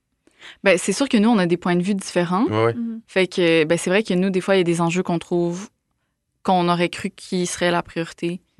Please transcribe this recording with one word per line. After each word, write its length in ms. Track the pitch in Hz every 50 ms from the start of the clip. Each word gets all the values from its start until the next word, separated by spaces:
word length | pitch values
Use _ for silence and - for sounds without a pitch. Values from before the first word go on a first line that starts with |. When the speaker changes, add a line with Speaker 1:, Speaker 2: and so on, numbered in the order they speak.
| _ _ _ _ _ _ _ _ - - - _
Speaker 1:
Ben, 160 | - 196 175 180
c'est 140 | - 208
sûr 160 | 185 - 285 262
que 100 | - 208
nous, 100 | 202 233
on 100 | 240 196
a 80 | 180
des 120 | 165 175 170
points 180 | - 185 175
de 60 | 175
vue 120 | 175 202 208
différents. 500 | 190 - - - 175 175 170 180 196 254
Speaker 2:
Ouais, 180 | - 107 110 113
ouais. 100 | 117 117
Speaker 3:
Mhm. 280 | 240 233 233 226 226 -
Speaker 1:
Fait 200 | - - 190 185
que, 380 | 180 - 190 175 165 165 165 151
ben, 120 | 160 170
c'est 140 | 170 - 185
vrai 120 | 185 208
que 120 | 220 - 185
nous, 160 | 180 185 196
des 100 | 185 185
fois, 140 | - 202 196
il 20 | 190
y 20 |
a 20 | 175
des 160 | 170 170 170
enjeux 220 | 170 165 165 180
qu'on 160 | 175 - 170 165
trouve 500 | - - 175 175 175 170 175 185 208 - _ _ _ _ _ _ _ _ _ _ _ _ _ _
qu'on 260 | - - 185 180 175 175
aurait 220 | 175 170 175 170
cru 200 | - - - 190
qui 360 | - - - - 190 180 180
serait 240 | 175 - - 175 175
la 120 | 175 170
priorité, 580 | - - - 170 165 - - - 175 170 175 180 _ _ _